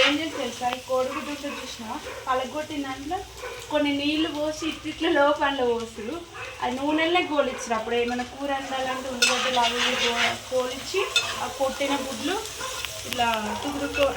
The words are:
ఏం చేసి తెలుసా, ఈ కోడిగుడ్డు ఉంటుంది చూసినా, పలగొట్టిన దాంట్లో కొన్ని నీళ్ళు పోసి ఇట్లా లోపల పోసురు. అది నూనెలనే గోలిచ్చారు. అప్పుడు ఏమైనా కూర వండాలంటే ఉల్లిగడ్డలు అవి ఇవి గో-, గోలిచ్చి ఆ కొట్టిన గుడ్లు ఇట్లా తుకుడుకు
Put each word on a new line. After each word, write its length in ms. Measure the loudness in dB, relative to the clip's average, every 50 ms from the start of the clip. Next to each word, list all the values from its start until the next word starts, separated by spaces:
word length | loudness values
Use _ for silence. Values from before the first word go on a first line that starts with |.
| 6
ఏం 80 | 6 4 2
చేసి 160 | 0 -2 -2 -2
తెలుసా, 260 | -4 -4 -2 -2 0 0 0
ఈ 40 | -2 -2 0
కోడిగుడ్డు 420 | 2 2 2 2 0 -4 -4 -4
ఉంటుంది 240 | -6 -4 -6 -6 -6 -6
చూసినా, 300 | -8 -8 -8 -8 -8 -6 -6 -6 -6 -8 -10 -6 0
పలగొట్టిన 560 | 2 2 2 2 0 -2 -4 -4 -2 -2 -4 -2
దాంట్లో 320 | -2 -4 -6 -4 -2 -2 -2 -4 -6 -10 -10 -10 -8 -8 -10 -6 0
కొన్ని 200 | 2 4 4 4 4 2
నీళ్ళు 280 | 2 2 2 2 2 0 0
పోసి 300 | 0 0 0 -2 -2 -2 -4 -4 -4 -6 -8
ఇట్లా 180 | -4 0 2 4 6 8
లోపల 460 | 8 6 6 6 2 2 2 2 2 2
పోసురు. 460 | 2 2 -2 -6 -8 -8 -6 -6 -6 -6 -8 -12 -12 -10 -10 -10 -6 -4
అది 100 | -2 -2 -2 0
నూనెలనే 440 | 0 2 2 4 4 4 4 4 4 4
గోలిచ్చారు. 440 | 2 2 2 2 0 -4 -2 -2 -2 -2
అప్పుడు 180 | 0 0 2 2
ఏమైనా 240 | 2 2 0 -2 -2 -4
కూర 180 | -6 -6 -2 -2 -2
వండాలంటే 520 | -2 -2 -2 -2 -2 0 0 -2 -2 -4 -4 -2
ఉల్లిగడ్డలు 460 | 0 2 2 2 2 2 2 2 4 4
అవి 140 | 4 2 2 0
ఇవి 120 | 0 2 2
గో-, 320 | 0 0 2 2 0 0 0 -4 -6 -2
గోలిచ్చి 500 | 0 0 0 0 -4 -6 -8 -2 -2 -2 -2 0 0 -2 0 0 -4 -4
ఆ 40 | -4 -4 -2 0
కొట్టిన 360 | 0 0 0 0 0 0 0 0 -2
గుడ్లు 300 | -4 -6 -4 -2 -2 -2 -2 -4 -6 -8 -6 -6 -6 -4 -6 -6 -6 -8 -8 -6 -4
ఇట్లా 200 | 0 0 2 2 2 0 -2 -4 -4 -4
తుకుడుకు 440 | -4 -4 -2 -2 -4 -2 2 2 2 2 2